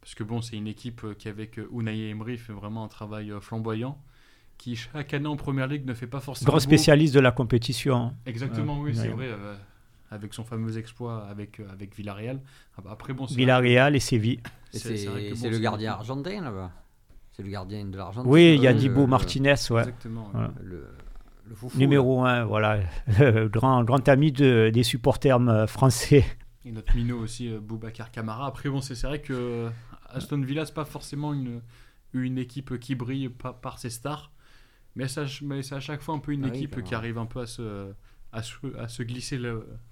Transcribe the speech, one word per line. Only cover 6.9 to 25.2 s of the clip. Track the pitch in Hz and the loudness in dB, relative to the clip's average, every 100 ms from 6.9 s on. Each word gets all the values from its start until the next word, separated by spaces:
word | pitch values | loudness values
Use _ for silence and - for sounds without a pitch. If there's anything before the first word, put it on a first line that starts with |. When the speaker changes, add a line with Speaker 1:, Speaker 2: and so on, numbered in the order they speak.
| 147 156 | 8 8
Speaker 2:
de | 135 | 8
la | 131 | 6
compétition. | 120 120 120 - 127 - 127 120 120 - | 4 2 2 0 -4 0 0 0 -6 -10
Speaker 1:
Exactement, | 117 131 113 113 147 | -8 -6 -4 -4 -2
Speaker 2:
Ouais, | 147 | -2
Speaker 1:
oui, | 113 | -2
c'est | 113 | -2
Speaker 2:
ouais. | |
Speaker 1:
vrai, | 113 127 | -4 -6
euh, | 104 101 101 101 _ _ _ _ | -8 -12 -14 -18 _ _ _ _
avec | 107 104 | -14 -14
son | - | -12
fameux | 113 113 113 110 | -10 -6 -6 -6
exploit | 113 - 120 113 101 | -10 -12 -10 -10 -10
avec, | 101 104 - | -12 -14 -14
euh, | 104 | -16
avec | 95 98 95 | -14 -16 -12
Villarreal. | 104 98 110 135 135 - _ - | -12 -10 -8 -10 -12 -20 _ -20
Ah | |
bah, | 95 | -18
après, | 110 - | -16 -12
bon, | 131 131 | -10 -6
c'est | |
vrai | 120 | 0
que | |
Speaker 2:
Villarreal | 131 127 123 123 135 | 4 4 6 6 6
et | 143 | 4
Séville. | - 123 107 131 - - - | 2 0 0 -2 -8 -20 -16
Speaker 3:
Et | - | -12
Speaker 1:
c'est, | 117 107 | -8 -6
c'est | 101 | -6
vrai | 101 | -6
Speaker 3:
c'est, | 104 | -8
Speaker 1:
que, | 113 | -6
Speaker 3:
c'est | |
Speaker 1:
bon, | 120 | -4
Speaker 3:
le | 113 | -2
Speaker 1:
c'est | |
Speaker 3:
gardien | 113 104 110 | -2 -2 -4
Speaker 1:
une | 95 | -6
équipe | 110 | -6
Speaker 3:
argentin, | 131 139 202 | -8 -6 -8
là-bas. | 160 98 92 - - _ _ - - | -8 -8 -10 -12 -20 _ _ -20 -20
C'est | - | -14
le | 101 | -10
gardien | 98 92 104 101 | -10 -10 -10 -10
de | 95 | -10
l'Argentine, | 90 98 127 | -10 -4 6
Speaker 2:
Oui, | 147 170 156 | 10 10 10
il | |
y | 131 | 8
a | |
Speaker 3:
euh, | |
Speaker 2:
Dibu | 117 127 123 | 6 4 4
Speaker 3:
le, | 139 | 4
Speaker 2:
Martinez, | 131 - 135 139 139 - | 4 2 0 4 2 2
ouais. | 117 | 0
Speaker 1:
Exactement, | 117 113 117 113 | 0 -4 -12 -12
ouais. | 107 | -8
Speaker 2:
Voilà. | 110 110 - | -6 -6 -6
Speaker 3:
le, | 98 90 65 131 - - - - 104 | -12 -14 -14 -18 -16 -16 -18 -20 -20
le | |
foufou, | 117 127 127 | -14 -8 2
Speaker 2:
Numéro | 139 139 131 131 | 6 6 4 4
Speaker 3:
là. | 127 123 | 2 2
Speaker 2:
un, | |
voilà. | 113 107 107 107 90 - - | 0 2 2 2 -2 -6 0
<laughs> | 101 139 110 110 | 6 8 6 4
Grand, | 104 131 127 | 2 4 4
grand | 117 135 123 | 4 4 6
ami | 135 156 | 6 6
de, | 131 143 120 110 | 6 6 8 6
des | 113 | 4
supporters, | 120 127 123 - | 2 2 2 2